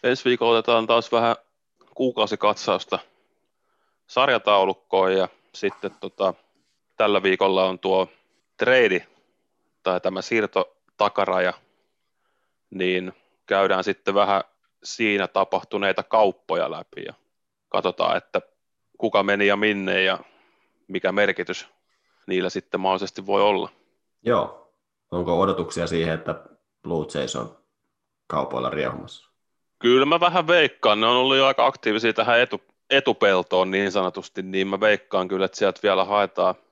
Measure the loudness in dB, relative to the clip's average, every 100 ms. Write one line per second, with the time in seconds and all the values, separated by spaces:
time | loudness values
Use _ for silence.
0 | 0 0 0 2 4 2 4 0 4 0
1 | 2 0 0 -2 _ _ _ _ _ -4
2 | -4 -2 -4 0 -2 0 -2 -2 -2 -8
3 | -8 _ _ _ _ _ _ _ _ _
4 | _ 0 2 2 2 4 2 -2 _ 0
5 | 2 0 -2 _ _ -6 -6 -6 -12 -12
6 | -18 _ -4 -4 _ _ _ _ _ _
7 | 2 2 2 2 2 2 0 -2 0 0
8 | 0 _ _ _ _ _ 2 4 4 2
9 | -4 _ _ _ _ _ _ _ -4 -2
10 | -2 -4 -4 -2 0 -2 -4 _ _ _
11 | -2 0 -2 0 -2 -4 _ _ _ _
12 | _ _ _ _ _ _ _ -6 -2 -2
13 | -4 -14 _ _ -4 0 2 0 -2 -4
14 | -2 0 2 0 -2 _ _ _ -16 -4
15 | -2 0 -2 -2 0 -2 -4 -2 -2 -2
16 | 0 2 2 0 -6 -2 -2 -6 -14 -16
17 | -16 -16 _ _ _ _ _ -2 -2 -2
18 | 0 -2 _ -8 -8 _ _ _ _ _
19 | -2 0 2 2 2 2 0 0 -2 0
20 | 0 -2 -8 _ _ _ _ _ _ -4
21 | -2 0 0 0 -6 -8 -12 _ _ _
22 | _ _ -4 -2 -2 -6 -8 -4 -2 -2
23 | -4 -10 -4 2 2 2 -4 _ _ _
24 | _ _ -2 -2 -2 -10 _ _ _ _
25 | _ -6 -2 0 0 -2 -6 -6 -4 -2
26 | -2 -4 -6 -10 -12 _ _ _ -8 -6
27 | -6 -6 -6 -8 -10 -14 _ _ _ _
28 | _ _ _ -6 -4 -4 -6 -4 -6 -6
29 | -16 -20 _ _ _ _ _ _ 2 4
30 | 4 2 2 0 2 2 2 2 0 2
31 | 2 2 2 2 2 2 0 0 -4 0
32 | 0 0 2 2 2 -4 _ _ _ 0
33 | 2 2 2 2 0 0 0 0 0 -2
34 | -4 -6 -12 -12 -6 -4 -2 0 0 0
35 | _ -4 -2 -2 -4 -2 -2 0 0 0
36 | 0 0 0 0 -2 -2 _